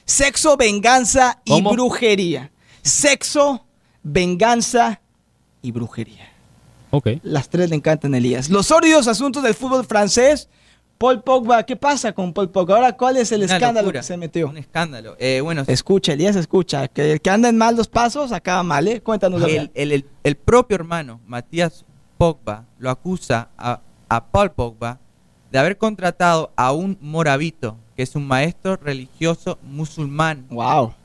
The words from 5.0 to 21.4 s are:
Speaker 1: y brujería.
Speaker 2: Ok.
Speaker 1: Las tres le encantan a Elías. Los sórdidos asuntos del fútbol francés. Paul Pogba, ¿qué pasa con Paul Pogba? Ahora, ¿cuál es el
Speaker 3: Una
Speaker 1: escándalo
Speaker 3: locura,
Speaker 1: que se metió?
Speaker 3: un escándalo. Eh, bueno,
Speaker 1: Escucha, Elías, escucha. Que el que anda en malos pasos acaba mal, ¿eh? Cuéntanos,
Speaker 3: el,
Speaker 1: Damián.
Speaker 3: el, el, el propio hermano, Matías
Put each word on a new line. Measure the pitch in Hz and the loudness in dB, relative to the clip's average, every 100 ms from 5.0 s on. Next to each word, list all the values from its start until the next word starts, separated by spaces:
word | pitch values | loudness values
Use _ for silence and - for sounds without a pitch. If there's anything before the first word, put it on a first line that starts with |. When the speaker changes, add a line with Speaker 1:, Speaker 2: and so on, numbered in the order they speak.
| _ _ _ _ _ _ | _ _ _ _ _ _
Speaker 1:
y | 127 | -8
brujería. | 117 117 - 110 - - _ _ _ _ _ - | -6 -8 -8 -12 -14 -20 _ _ _ _ _ -4
Speaker 2:
Ok. | 143 - 135 | -2 -2 -4
Speaker 1:
Las | - 151 - | -4 -4 -2
tres | 170 180 | -2 0
le | 156 | 0
encantan | 156 156 143 | 0 -2 0
a | 131 | 0
Elías. | 120 123 139 | 0 -2 0
Los | 196 - | 0 4
sórdidos | 320 320 311 233 | 4 6 6 4
asuntos | 220 277 262 | 0 -2 -2
del | 262 | -2
fútbol | 214 262 262 233 | -2 0 -2 0
francés. | 214 202 233 254 294 - _ _ _ _ - | 0 2 4 4 2 -2 _ _ _ _ -4
Paul | 240 247 | 0 0
Pogba, | - 262 233 233 | 0 0 2 2
¿qué | - 247 | 0 -4
pasa | 277 285 233 | -2 -2 -4
con | 196 180 | -6 -6
Paul | 165 185 | -4 -4
Pogba? | 190 175 208 | -2 2 4
Ahora, | 247 - | 4 2
¿cuál | 254 262 | 0 0
es | 233 | 0
el | 214 | 0
Speaker 3:
Una | 185 | 0
Speaker 1:
escándalo | 185 240 226 202 | 2 2 2 0
Speaker 3:
locura, | 135 | -2
Speaker 1:
que | 117 | -8
se | 180 | -10
metió? | 165 170 151 | -8 -4 -4
Speaker 3:
un | 156 | -6
escándalo. | 135 165 170 123 107 - | -10 -6 -6 -8 -16 -6
Eh, | 127 131 | -2 -2
bueno, | 156 160 131 | -2 -4 -2
Speaker 1:
Escucha, | 127 - 190 - | -2 2 2 2
Elías, | 143 190 196 | 0 2 0
escucha. | 160 185 175 143 139 | 2 0 0 -2 -4
Que | - 151 | -2 0
el | 151 | 0
que | 185 | 2
anda | 202 240 | 2 4
en | 226 | 4
malos | 226 233 214 | 2 2 0
pasos | 226 233 285 277 | 0 0 -2 -6
acaba | 196 - 185 | -6 -2 -2
mal, | 185 143 185 | 0 0 0
¿eh? | 226 | -2
Cuéntanos, | - 220 185 180 | -4 -2 0 0
Speaker 3:
el, | 170 | 0
Speaker 1:
Damián. | 156 285 - | 0 -4 -6
Speaker 3:
el, | 143 | -2
el, | 143 139 - | -2 -4 -6
el | 143 147 | -4 -2
propio | - 240 247 | 2 2 2
hermano, | 190 165 170 135 113 113 | -2 -4 -8 -10 -16 -14
Matías | 120 | -12